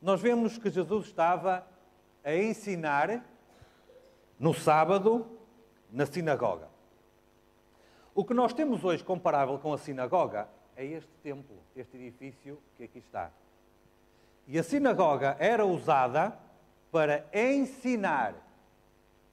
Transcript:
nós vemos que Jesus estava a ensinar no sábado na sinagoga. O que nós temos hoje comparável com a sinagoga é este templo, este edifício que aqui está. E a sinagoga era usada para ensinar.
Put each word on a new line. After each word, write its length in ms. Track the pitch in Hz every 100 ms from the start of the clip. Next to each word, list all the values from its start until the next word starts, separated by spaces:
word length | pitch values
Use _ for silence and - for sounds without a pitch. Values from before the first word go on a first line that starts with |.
nós 200 | 175 190
vemos 380 | 226 233 220 220
que 120 | 196
Jesus 360 | 170 160 208 -
estava 600 | - 170 180 185 180 - - _ _ _ _
a 100 | 143
ensinar 920 | 165 220 - 202 175 156 143 170 240 - - _ - - _ _ - - _ _ -
no 160 | 151
sábado 720 | 143 - 151 160 196 202 233 - - - - _ _ -
na 160 | 117 143
sinagoga. 640 | 175 160 127 113 85 78 - _ _ _ _ _ _ _ _ _ _ - _ -
O 100 | 196
que 80 | 202
nós 200 | 247 240
temos 300 | 240 302 202
hoje 180 | 180 160
comparável 560 | - 180 170 147 131 139
com 160 | 156
a 40 | 139
sinagoga 680 | - 131 127 175 131 104 107 - _ -
é 80 |
este 260 | 135 160 151 _
templo, 340 | 151 139 135 95 -
este 220 | 131 120 127
edifício 640 | 123 123 139 127 143 147 _ -
que 80 |
aqui 160 | 113 123
está. 300 | - 107 82 - _ _ _ _ _ _ _ _ _ _ -
E 100 | 151
a 40 |
sinagoga 720 | 160 285 269 180 165 135 139 -
era 280 | 180 233 202
usada 720 | 156 120 139 127 143 196 - - - _ _ _
para 360 | 165 151 147 -
ensinar. 1000 | 202 247 277 262 - 254 233 190 143 110 95 - _ _ _ _ _ _ _ _